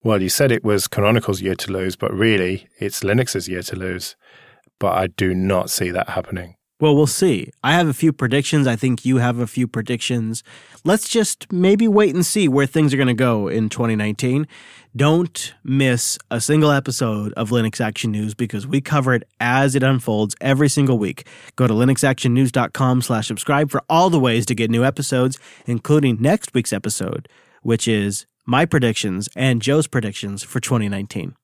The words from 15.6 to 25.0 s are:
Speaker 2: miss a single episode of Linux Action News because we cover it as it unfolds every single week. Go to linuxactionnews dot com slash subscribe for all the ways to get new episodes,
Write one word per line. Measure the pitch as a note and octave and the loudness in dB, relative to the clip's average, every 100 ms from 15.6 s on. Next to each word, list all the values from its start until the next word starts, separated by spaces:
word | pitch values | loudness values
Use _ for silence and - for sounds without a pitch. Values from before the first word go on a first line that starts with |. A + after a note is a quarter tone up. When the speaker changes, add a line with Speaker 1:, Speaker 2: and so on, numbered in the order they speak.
Speaker 2:
miss | - C3+ C3+ A#2+ - - - | -2 2 2 2 -2 -6 -6
a | A#2 | -6
single | - D3+ D3+ | 0 4 4
episode | C#3 C3 A#2+ A#2+ G#2+ G#2 | 2 -2 -2 -2 -2 -4
of | - A2 | -6 -2
Linux | A#2+ A2 - | 0 0 -2
Action | A2+ G#2 A#2 | -4 -4 -4
News | G#2 G#2+ | -4 -6
because | G#2 A#2 G#2 A#2+ | -4 -6 -6 -4
we | C#3 | -4
cover | C#3 D3+ C3 | 0 0 2
it | A#2+ - _ | 0 -2 _
as | A#2+ C3 C#3 | 0 2 2
it | C3 | 2
unfolds | C3 C3 A#2 G#2+ G#2+ - | 2 2 0 0 -2 -2
every | C3+ C3+ D3 | 0 2 2
single | D3 C3+ A#2+ | 2 2 2
week. | G2+ - - - - - | 0 -6 -16 -20 -18 0
Go | B2 | 2
to | |
linuxactionnews | A2 B2+ C3 C3+ - C3 A#2+ C3+ | 4 2 2 0 0 0 2 2
dot | C3 A#2 | 0 -4
com | - C3 B2+ | -2 0 0
slash | - A2+ A2 | 0 -4 -4
subscribe | A2 - C#3+ D3 | -6 0 0 0
for | - - | -4 0
all | D#3+ F#3 | 2 4
the | E3 | 4
ways | B2+ A#2 | 2 2
to | A2 | 0
get | A#2 A2+ | -2 0
new | A#2 | 2
episodes, | C3 - | 0 0